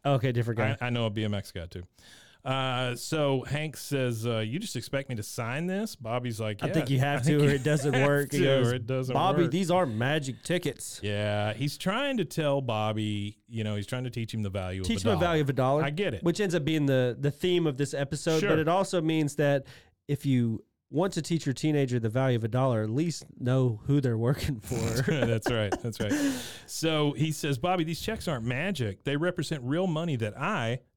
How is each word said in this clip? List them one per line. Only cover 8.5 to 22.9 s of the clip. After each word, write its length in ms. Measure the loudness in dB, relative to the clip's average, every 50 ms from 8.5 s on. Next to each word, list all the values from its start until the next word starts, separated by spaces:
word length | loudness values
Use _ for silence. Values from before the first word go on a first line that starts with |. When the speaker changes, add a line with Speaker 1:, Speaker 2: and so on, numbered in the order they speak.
| 4 4 4
Speaker 2:
or 80 | 2 0
it 100 | -2 -4
doesn't 280 | -4 -4 -2 -2 -2 0
Speaker 1:
"Bobby, 300 | 2 2 2 4 4 2
Speaker 2:
work." 80 | 2
Speaker 1:
these 200 | 2 0 2 2
aren't 240 | 2 2 2 2 0
magic 480 | 0 0 0 0 0 -2 -4 -8 -8 -4
tickets." 560 | -2 -2 0 0 -4 -6 -6 -12 -12 -12 -6
Speaker 2:
Yeah, 520 | -4 -4 -2 0 0 0 0 0 0 -2 -2
he's 240 | -2 -4 -4 -4
trying 400 | -4 -4 -2 -2 0 -2 0 0
to 80 | -2 -2
tell 340 | -2 -2 -2 0 2 0 0
Bobby, 800 | 0 0 0 0 0 0 0 0 -2 -2 -2 -4 -4 -6 -10 _ _
you 160 | _ -6 -4 -2
know, 140 | -2 -2
he's 100 | -4 -4
trying 160 | -4 -6 -6 -6
to 60 | -6
teach 240 | -6 -6 -6 -4 -4
him 100 | -4 -4
the 60 | -2
value 340 | -4 -4 -4 -4 -4 -4 -2
Speaker 1:
Teach 220 | -2 -2 0 2
Speaker 2:
of 0 |
a 40 | 2
Speaker 1:
him 80 | 2 4
the 40 | 2
Speaker 2:
dollar. 80 | 2
Speaker 1:
value 100 | 4 2 2
of 60 | 2
a 20 | 2
dollar, 300 | 2 2 2 2 2 0
Speaker 2:
I 40 | 0
get 220 | -2 -2 -2 -2 -2
it. 60 | 0 0
Speaker 1:
which 180 | 0 0 2
ends 120 | 0 0 2
up 120 | 0 0
being 200 | 2 2 2 4
the, 300 | 4 4 4 4 2 0
the 140 | 0 -2 -2
theme 340 | -2 0 0 2 4 4 4
of 120 | 2 2
this 160 | 0 -2 -2 0
episode. 480 | -4 -2 -2 -4 -2 0 2 2 4
Speaker 2:
Sure. 80 | 4 4
Speaker 1:
But 100 | 4 4
it 80 | 4
also 320 | 4 4 2 2 2 0 0
means 360 | 2 2 2 2 2 0 2
that 280 | 2 2 4 4 2 0 -6 -20 -20 -20 _ _ _ _ -4
if 160 | -4 -2 2
you 400 | 2 4 4 4 2 0 -4 -8 _ _ _ _ _
want 220 | 0 0 0 0 0
to 80 | -4
teach 240 | -2 -2 -2 0 0
your 80 | -2 -2
teenager 440 | 0 0 2 2 2 2 2 0
the 120 | 0 0 0
value 260 | 0 2 2 2 2
of 80 | 0 0
a 60 | 0
dollar, 340 | 0 2 2 2 2 2 0
at 60 |
least 340 | 0